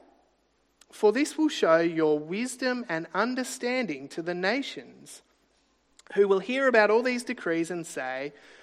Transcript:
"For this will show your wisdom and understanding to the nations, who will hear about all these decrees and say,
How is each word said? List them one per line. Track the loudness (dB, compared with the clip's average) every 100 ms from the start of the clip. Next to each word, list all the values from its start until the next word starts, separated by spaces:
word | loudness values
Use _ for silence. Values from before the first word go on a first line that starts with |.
| _ _ _ _ _ _ _ _ _
"For | 2 4
this | 4 0 0
will | 0
show | 2 4 6
your | 4 2 2 2
wisdom | -2 -6 -6 -4 -4 -2 -4
and | -6 -4
understanding | -2 -2 -2 -6 -6 -4 -2 -4 -6 -10
to | -8
the | -6 -2
nations, | 0 0 -4 -10 -16 -20 -20 -20 _ _ _ _ _ _ _ _ -4
who | 2 4
will | 2
hear | 0 0 4
about | 6 6
all | 4
these | 2 -2
decrees | -6 -6 -2 -2 -2
and | -6 -8
say, | -8 -8 -6 -8 -12 -20 -20